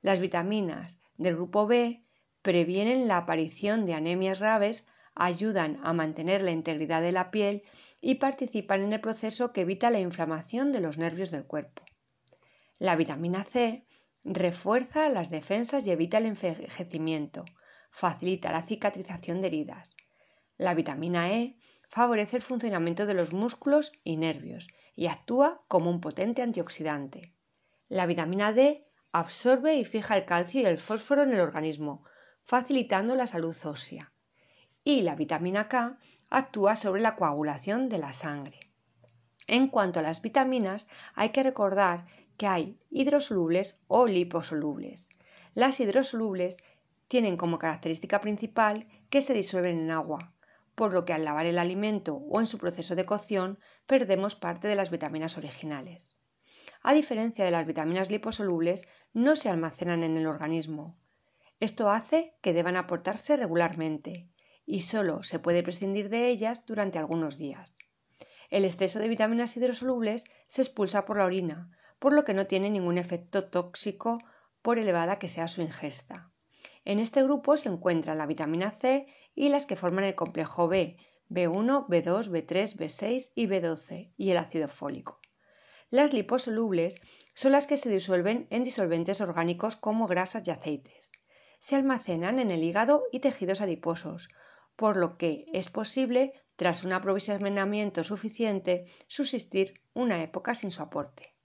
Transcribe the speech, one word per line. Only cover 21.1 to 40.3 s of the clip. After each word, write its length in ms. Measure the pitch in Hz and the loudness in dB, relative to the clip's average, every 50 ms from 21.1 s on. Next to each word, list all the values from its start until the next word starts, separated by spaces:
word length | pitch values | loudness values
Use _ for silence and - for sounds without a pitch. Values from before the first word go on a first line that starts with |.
| 175 170 170 175 | 0 0 0 2
E 260 | 202 226 233 254 - _ _ _ _ _ _ _ | 0 0 -2 -4 -6 _ _ _ _ _ _ _
favorece 460 | - 220 240 240 240 214 208 - - | 0 0 2 2 2 0 0 0 -2
el 80 | 247 - | -4 -4
funcionamiento 640 | - 254 233 233 226 202 175 165 170 170 180 208 | -2 -4 -2 -2 -2 0 0 0 0 0 0 0
de 80 | 208 202 | 0 2
los 180 | 185 170 156 165 | 0 0 0 0
músculos 600 | 190 214 240 233 - - 285 277 302 294 - - _ _ | -2 -2 -2 -4 -2 2 4 4 4 4 0 -10 _ _
y 140 | - 160 | -4 -2
nervios 500 | 156 160 165 151 143 - 170 175 175 - - _ _ - - _ | 0 0 -2 -2 -4 -8 -12 -12 -14 -16 -18 _ _ -20 -20 _
y 120 | - - | -4 -4
actúa 560 | 170 156 - - - 233 247 285 311 339 - _ | -4 -4 -6 -6 -2 2 4 4 2 2 -4 _
como 220 | _ - 180 160 170 | _ 2 2 2 2
un 100 | 175 175 | 0 -2
potente 440 | 175 156 151 - 190 220 240 254 247 | -4 -6 -4 -2 -2 -2 0 -2 -2
antioxidante. 920 | 233 226 180 165 - - - 156 156 151 143 139 135 - - - - _ _ _ _ _ _ _ _ _ _ _ _ | -2 -2 -4 -4 -6 -6 -6 -4 -4 -4 -4 -6 -10 -12 -16 -20 -20 _ _ _ _ _ _ _ _ _ _ _ _
La 160 | - 185 180 | -2 0 2
vitamina 480 | 170 175 170 160 160 180 196 202 214 214 | 2 0 0 0 -2 0 2 2 2 6
D 320 | 240 269 285 294 294 - _ _ _ _ _ | 6 6 6 4 2 -8 _ _ _ _ _
absorbe 640 | - 170 165 - - - - 247 262 254 254 311 320 | -2 -2 -2 -2 -6 0 4 4 4 6 6 4 4
y 100 | 285 226 | 4 2
fija 300 | - - 220 196 - 220 | 0 -4 -6 0 2 2
el 100 | 196 190 | 2 2
calcio 360 | - 180 175 175 175 - 269 | 2 2 2 2 2 0 2
y 40 | 247 | 4
el 120 | 196 170 | 4 2
fósforo 460 | 160 - - 214 220 214 - 285 277 285 | 2 0 -4 -6 -6 0 2 4 4 6
en 100 | 277 247 | 4 4
el 60 | 196 | 4
organismo, 640 | 175 147 143 160 151 160 151 147 151 147 139 - - - - - - _ _ _ _ | 2 2 2 -2 -2 -2 -4 -4 -6 -6 -6 -8 -14 -20 -20 -20 -20 _ _ _ _
facilitando 720 | - 240 254 247 247 285 262 233 - 202 190 202 233 262 | 0 0 0 2 2 0 0 2 2 0 2 2 2 2
la 100 | 262 247 | 0 0
salud 300 | 233 - 170 165 165 165 - - | 0 -2 -4 -4 -4 -6 -6 -8
ósea. 460 | 156 147 - - - 170 151 151 - _ _ _ _ _ _ _ _ _ _ _ _ _ _ _ | -8 -8 -8 -8 -10 -10 -16 -18 -18 _ _ _ _ _ _ _ _ _ _ _ _ _ _ _
Y 180 | 285 294 262 | 2 4 4
la 140 | 196 165 147 | 4 2 0
vitamina 520 | 147 151 147 165 156 170 180 190 202 214 | -2 -2 -2 -2 -2 0 0 0 -2 -2
K 300 | 214 - 254 233 240 269 - _ _ _ _ _ _ | 0 0 0 0 -2 -6 -12 _ _ _ _ _ _
actúa 460 | - 262 269 - - 220 196 196 220 | 0 0 0 0 -2 2 4 4 4
sobre 260 | 220 - 202 185 196 | 4 0 -2 0 2
la 140 | 226 220 220 | 2 0 2
coagulación 760 | - 185 156 143 147 151 151 143 139 - 190 208 240 262 254 | 2 0 0 0 0 -2 -2 -4 -4 -4 -4 -2 -2 -2 -2
de 80 | 220 | -2
la 160 | 175 151 139 127 | -4 -4 -6 -8
sangre. 580 | - - 156 147 143 139 139 - - - _ _ _ _ _ _ _ - _ _ _ _ _ _ _ - | -8 -8 -8 -8 -8 -10 -12 -16 -20 -20 _ _ _ _ _ _ _ -20 _ _ _ _ _ _ _ -4
En 220 | - 220 247 269 262 | 0 4 4 4 4
cuanto 300 | - 226 202 185 170 175 | 4 2 2 2 2 0
a 40 | 156 | 0
las 180 | 151 165 165 | 0 -2 -4
vitaminas, 640 | - 226 | -8 0